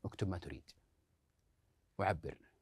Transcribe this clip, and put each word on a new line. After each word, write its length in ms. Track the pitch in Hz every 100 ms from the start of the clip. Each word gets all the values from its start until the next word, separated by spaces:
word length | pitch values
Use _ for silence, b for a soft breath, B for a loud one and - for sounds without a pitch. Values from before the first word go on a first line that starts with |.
| -
اكتب 220 | - 98
ما 100 | 90
تريد 340 | - 65 - - _ _ _ _ _ _ _ _ _ _ _ -
وعبر، 380 | 98 95 69 - - _